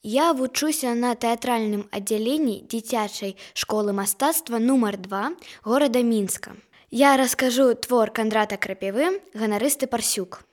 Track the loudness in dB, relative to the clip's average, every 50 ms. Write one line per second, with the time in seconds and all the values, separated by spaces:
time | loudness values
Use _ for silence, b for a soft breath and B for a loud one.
0 | -6 0 2 4 4 4 2 2 0 -2 -2 -2 0 0 0 0 -2 -2 0 0
1 | 0 0 -2 0 0 -2 0 0 0 -2 0 0 0 0 -2 -2 -4 -6 -8 -8
2 | -2 -2 -2 0 0 0 0 0 0 0 -2 -4 -8 -8 -8 -8 -4 -2 -2 -2
3 | -2 -4 -6 -8 -8 -8 -10 B B B B -8 -4 -2 0 0 0 0 0 0
4 | -2 -2 -2 _ 0 0 0 0 -4 -4 -2 0 2 4 4 4 2 0 -2 -6
5 | -8 -6 -6 -4 -4 -6 -8 B B B B B B 0 0 2 2 2 0 2
6 | 2 2 2 0 0 -2 -6 -8 -10 -16 -18 -20 _ _ b b b b 0 4
7 | 6 6 6 4 4 0 0 0 0 0 4 4 4 4 4 0 -2 0 2 2
8 | 2 2 0 -2 -2 0 2 2 0 0 -2 -6 -6 -6 -6 -6 -6 -4 0 0
9 | 0 0 0 -4 -8 -12 -6 -4 -2 0 0 0 0 0 0 -2 -2 -2 -2 -2
10 | -2 -2 -2 -2 -4 -8 -12 -20 -20 _